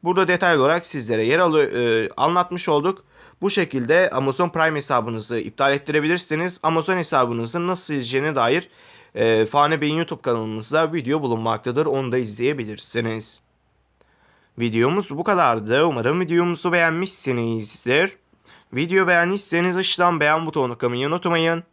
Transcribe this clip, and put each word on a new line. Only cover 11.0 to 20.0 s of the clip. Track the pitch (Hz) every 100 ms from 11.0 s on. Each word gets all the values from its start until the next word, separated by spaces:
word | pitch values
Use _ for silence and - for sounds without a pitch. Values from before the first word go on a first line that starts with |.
| 123 156
bulunmaktadır. | 135 113 113 107 123 123 156
Onu | 135 131
da | 127
izleyebilirsiniz. | 117 104 123 143 110 104 - 120 113 113 110 - _ _ _ _ _ _ _ _ _ _ _ -
Videomuz | 117 113 123 180 196
bu | 143
kadardı. | 180 190 151 113 107 127
Umarım | 165 131 117 165
videomuzu | 180 170 175 170 180
beğenmişsinizdir. | 175 165 160 190 - - 123 117 113 107 - 123 135 190 - _ _ _ - _
Video | - 165 190 180
beğendiyseniz | 175 175 202 - 170 180 180
aşağıdan | 185 -